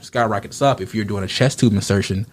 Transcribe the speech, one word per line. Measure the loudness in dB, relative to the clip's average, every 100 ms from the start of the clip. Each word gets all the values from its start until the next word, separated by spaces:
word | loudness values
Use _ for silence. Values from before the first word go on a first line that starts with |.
skyrockets | -6 -2 0 -2 -6 0
up, | 0 0
if | -4
you're | -4 -4
doing | -4
a | -4
chest | 2 2 4
tube | 2
insertion, | 2 2 0 0 -4 -6